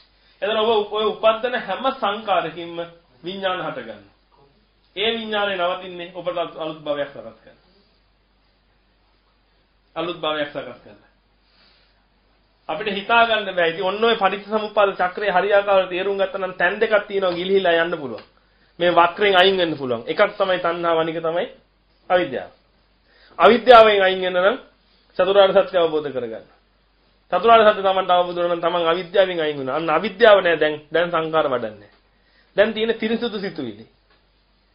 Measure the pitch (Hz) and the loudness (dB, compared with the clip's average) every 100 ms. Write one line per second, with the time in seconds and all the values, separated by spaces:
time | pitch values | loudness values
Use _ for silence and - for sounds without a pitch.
0 | _ _ _ _ 196 220 220 214 208 208 | _ _ _ _ -4 0 0 0 -2 -2
1 | 214 - 220 220 247 247 175 190 240 233 | -4 2 2 2 -2 -4 -6 -4 -4 -2
2 | 202 214 214 180 160 165 170 170 170 - | -4 -4 -2 -2 -2 -8 -12 -10 -12 -16
3 | _ _ 165 196 190 170 160 135 113 101 | _ _ -14 -6 -6 -4 -8 -10 -14 -18
4 | 101 _ _ _ _ _ _ _ _ 180 | -20 _ _ _ _ _ _ _ _ -6
5 | 220 226 214 214 202 185 175 185 190 175 | -4 -4 -4 -4 -4 -2 -4 -4 -10 -14
6 | 175 180 170 175 156 170 160 156 151 143 | -14 -10 -6 -6 -8 -8 -12 -10 -8 -6
7 | 139 120 110 - - _ _ _ _ _ | -8 -12 -18 -20 -20 _ _ _ _ _
8 | _ _ _ _ _ _ _ _ _ _ | _ _ _ _ _ _ _ _ _ _
9 | _ _ _ _ _ _ _ _ _ 165 | _ _ _ _ _ _ _ _ _ -10
10 | 170 160 156 151 143 143 127 - - 98 | -8 -6 -6 -4 -6 -8 -14 -16 -20 -20
11 | _ _ _ _ _ _ _ _ _ _ | _ _ _ _ _ _ _ _ _ _
12 | _ _ _ _ _ _ - 160 214 196 | _ _ _ _ _ _ -10 -8 -6 -6
13 | 196 - 226 214 196 180 170 165 185 208 | 2 4 4 0 -2 0 0 0 -4 0
14 | 233 220 190 202 202 214 208 220 202 190 | 0 2 0 -2 -4 -4 -2 0 0 0
15 | 180 208 208 180 196 202 202 196 180 180 | -4 -4 -2 0 2 2 2 0 0 -4
16 | 196 196 190 196 185 180 180 208 214 208 | -4 -2 -4 -4 -8 -2 -2 0 0 0
17 | - 196 185 170 180 196 180 170 170 165 | -2 -2 -2 -2 0 0 2 2 0 -4
18 | 131 101 - _ _ _ _ - 175 170 | -8 -12 -16 _ _ _ _ -2 2 4
19 | 170 - 202 185 190 190 170 143 131 117 | 2 2 2 4 4 2 -2 -2 -4 -6
20 | 120 156 196 202 196 180 175 170 170 165 | -4 0 0 0 -2 -2 -2 -2 -2 0
21 | 165 165 160 170 226 - _ _ _ _ | -2 -4 -4 -4 -6 -12 _ _ _ _
22 | - 180 151 113 87 _ _ _ _ _ | -2 0 0 -6 -10 _ _ _ _ _
23 | _ _ _ - 180 240 208 233 220 202 | _ _ _ 4 4 6 8 10 10 6
24 | 190 190 185 180 190 269 - _ _ _ | 2 0 -2 0 0 0 -8 _ _ _
25 | _ - 185 202 190 190 180 185 165 156 | _ -2 4 6 6 4 2 2 0 0
26 | 143 127 117 107 - _ _ _ _ _ | -4 -6 -8 -10 -16 _ _ _ _ _
27 | _ _ _ 175 226 226 214 202 190 190 | _ _ _ 0 6 6 6 4 0 0
28 | 185 180 175 175 175 170 170 175 165 175 | 2 2 0 -2 -2 -2 -2 0 0 -2
29 | 175 196 190 175 151 147 131 147 165 156 | 0 0 0 0 -4 -4 -4 -4 -2 -2
30 | 208 190 226 202 175 160 151 151 - 160 | -2 4 6 6 4 2 0 -2 -4 -2
31 | 175 165 160 160 147 123 110 104 101 _ | -2 -2 -2 -2 0 -2 -6 -12 -20 _
32 | _ _ _ _ _ - 214 220 226 220 | _ _ _ _ _ 0 2 0 -4 -2
33 | 220 226 240 202 190 160 123 107 113 _ | -2 -2 -4 -6 -8 -8 -10 -12 -20 _
34 | _ _ _ _ _ _ _ | _ _ _ _ _ _ _